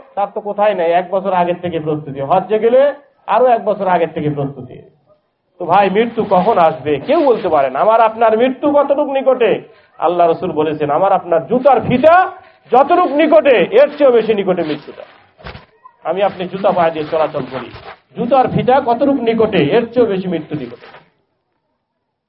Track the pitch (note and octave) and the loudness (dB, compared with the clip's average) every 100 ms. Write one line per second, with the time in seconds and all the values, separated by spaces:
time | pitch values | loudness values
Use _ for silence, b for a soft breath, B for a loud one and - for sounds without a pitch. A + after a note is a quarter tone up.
0 | - - G3+ G#3 G#3 G3+ G#3 G3 E3 E3+ | -4 -8 -6 -6 -8 -2 0 0 0 0
1 | F3+ F#3+ G3 F#3 F3 F3 F3 E3 D3+ D3+ | 0 -4 -2 -2 -2 -4 -6 -6 -4 -6
2 | D3+ C#3 C#3 F3+ F#3 G#3+ A3+ B3+ C#4+ C#4+ | -6 -8 -2 0 0 0 2 2 2 -2
3 | _ _ - G#3 B3+ A3+ G3 F#3+ F#3+ F3 | _ _ -4 2 2 2 0 -4 0 0
4 | D#3+ E3+ D3 C#3 C#3+ - - - - _ | 0 -4 -4 -4 -6 -8 -16 -18 -20 _
5 | _ _ _ _ _ - E3+ F3+ G3+ F#3+ | _ _ _ _ _ -10 0 2 2 2
6 | A#3 A3+ G#3 F3+ F3+ G#3+ D#3+ D#3+ C#3+ C#3+ | -2 -2 0 0 2 2 2 0 -4 -4
7 | D3 D#4 C#4+ A3 G3 D#3 C3+ C3 F#3 A3+ | 0 2 2 2 0 0 0 0 2 4
8 | A3+ A3+ A3+ A3 B3+ C4 D4+ C#4 C#4 C#4+ | 2 2 0 2 0 0 0 2 2 0
9 | C#4+ C4+ B3+ B3+ A3+ D#3 - b b - | -2 -2 0 2 2 0 -6 b b -6
10 | E3 F3 E3+ E3 F#3 D3+ D#3 D3+ C#3+ D3 | -2 2 2 0 -4 -4 -4 -2 -2 0
11 | G3 F#3 F3 E3 D#3+ A#3+ C4+ B3+ - B3 | 0 0 0 -2 0 0 2 2 2 2
12 | D4+ F4 F#4+ - B B - A#3 C#4+ F4 | 4 4 2 -4 B B 0 2 4 2
13 | F4+ C#4+ D#4+ D#4+ C#4+ A3+ E3 A3 C#4+ - | 2 2 4 4 4 2 4 4 2 4
14 | C#4+ A#3+ G#3+ G#3+ G3 E3+ D#3+ D3+ - - | 4 4 2 -2 0 -2 -2 -6 -10 -20
15 | - - _ _ - - - _ - _ | -20 -20 _ _ -20 -20 -20 _ -20 _
16 | D#3 F3+ G3 F#3 F3+ F#3+ G3+ F3+ E3 D#3 | -6 -2 -2 -2 -8 -2 0 2 0 -2
17 | D3 D#3+ D3 D3 B2+ C3 A#2 - - - | -4 -2 -2 -4 -8 -10 -12 -18 -20 -20
18 | _ C#3 A#3+ C4+ B3 - A3+ C4 A#3 A#3 | _ -8 0 2 2 0 2 2 2 0
19 | C#4 C#4 A#3 A3+ A3 F#3 C#3 G#3 A#3 B3+ | 0 0 0 0 0 0 2 0 0 0
20 | A3 F#3+ F3+ E3 D3+ D3 A#2+ - - - | 0 -2 -4 -6 -6 -10 -10 -16 -20 -20
21 | _ _ _ _ _ _ _ _ _ _ | _ _ _ _ _ _ _ _ _ _
22 | _ _ | _ _